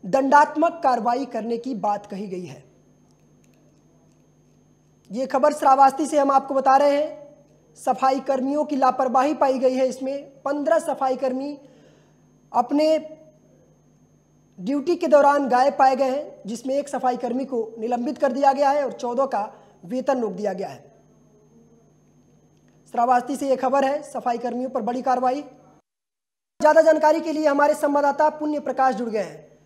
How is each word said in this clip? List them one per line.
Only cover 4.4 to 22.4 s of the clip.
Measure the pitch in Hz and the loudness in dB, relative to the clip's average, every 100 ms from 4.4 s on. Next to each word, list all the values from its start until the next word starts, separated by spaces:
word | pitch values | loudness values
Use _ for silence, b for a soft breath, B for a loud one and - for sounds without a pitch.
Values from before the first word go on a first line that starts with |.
| _ _ _ _ _ _ _ | _ _ _ _ _ _ _
ये | 214 262 | -8 -2
खबर | 269 302 | 2 2
श्रावस्ती | 294 302 269 269 269 302 | 2 4 6 6 4 0
से | 294 | 2
हम | 277 | 4
आपको | 269 277 | 2 2
बता | 269 262 269 | 0 4 4
रहे | 285 285 | 4 2
हैं, | 302 - - - _ _ _ - | -2 -6 -20 -20 _ _ _ -10
सफाई | - 254 262 269 | -4 0 2 0
कर्मियों | - 269 262 294 294 | -2 -2 -2 -2 -2
की | 277 | 0
लापरवाही | 254 254 262 254 277 | 0 2 0 2 2
पाई | 311 277 262 | 2 0 2
गई | 254 | 0
है। | 254 262 | 2 -2
इसमें | 262 262 277 | -2 -6 -8
पन्द्रह | 294 - 269 294 285 330 | -10 -10 -6 -4 2 0
सफाई | 320 277 269 254 | 0 -4 -2 -2
कर्मी | 269 254 277 294 b b b b b b b _ _ | -4 -4 -8 -12 b b b b b b b _ _
अपने | - 240 285 311 320 311 - - _ _ _ _ _ _ _ _ _ _ _ _ - | -2 0 2 2 2 -2 -18 -20 _ _ _ _ _ _ _ _ _ _ _ _ -12
ड्यूटी | 185 285 277 349 | -6 -4 -2 -2
के | 339 | 4
दौरान | 294 285 285 269 | 6 6 4 2
गायब | 247 269 | 2 2
पाए | 285 262 254 | 4 2 4
गए | 269 | 0
हैं, | 269 311 - 190 | -2 -6 -14 -12
जिसमें | 226 262 269 | -10 -4 -4
एक | 277 | -4
सफाई | 262 254 247 | -4 -2 -2
कर्मी | 247 240 269 | -4 -6 -4
को | 247 220 - | -6 -6 -8
निलंबित | 220 240 247 285 | -6 -4 -4 -2
कर | 277 | -2
दिया | 254 277 | 2 0
गया | 269 277 | 2 0
है | 294 269 | 0 -2
और | |
चौदह | - 247 240 269 | -6 -6 -4 -2
का | 214 214 B B B 170 | -2 -6 B B B -8
वेतन | 254 269 254 | -6 -2 -2
रोक | 220 | -2
दिया | 185 208 | -4 -6
गया | 185 180 | -6 -10
है। | 127 - _ _ _ _ _ _ 233 233 _ _ _ _ _ _ _ | -12 -20 _ _ _ _ _ _ _ _ _ _ _ _ _ _ _